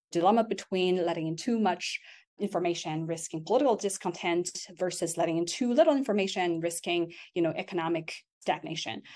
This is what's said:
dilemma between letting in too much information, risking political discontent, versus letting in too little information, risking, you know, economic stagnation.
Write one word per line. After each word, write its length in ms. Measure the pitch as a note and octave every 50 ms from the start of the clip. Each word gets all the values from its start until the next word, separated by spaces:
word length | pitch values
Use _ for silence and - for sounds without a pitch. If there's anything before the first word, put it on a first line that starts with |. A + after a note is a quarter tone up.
| _ _
dilemma 340 | - E3+ E3 F#3+ G#3+ A#3 A3 A3 G#3
between 500 | F#3+ - - G3 F#3 F3+ F3+ F3+ F#3 E3+ E3+
letting 180 | E3+ E3 D#3+ D#3+
in 60 | E3
too 220 | D#3+ - B3 A#3 A3+ G#3+ F#3
much 140 | F3 - - - - - - - - - _ _ _ -
information, 680 | G3+ G3 F#3+ E3+ F3 E3+ E3+ E3 - E3+ D#3 D#3 E3
risking 380 | D#3+ E3 E3 - - - D#3+ D#3+
political 320 | D#3+ G#3 C4 D4 C#4 -
discontent, 680 | - - G3 F#3+ - - G3 F3 - - F3 E3+ F3 F3+ - - - - - F3+ - F#3
versus 340 | F3+ E3+ - F3 E3 E3 E3+
letting 180 | E3+ E3 E3
in 100 | E3 E3+
too 240 | - - - B3+ A#3+ A#3+ C#4
little 180 | E4 D#4+ D4 C#4 C4+
information, 580 | - G3+ G#3 G3 G3 - G3 F3+ F3 E3+ E3
risking, 520 | E3 E3+ E3 - - F3+ F3 F3 E3+ E3 - - - - -
you 80 | F3+ E3+
know, 100 | D#3+ - - F#3
economic 420 | - G3 E3+ E3 E3 E3+ E3 D#3+ D#3+ - - - _ _ _
stagnation. 600 | - - E3 - - D3+ D#3+ D#3+ - - A2 - - - -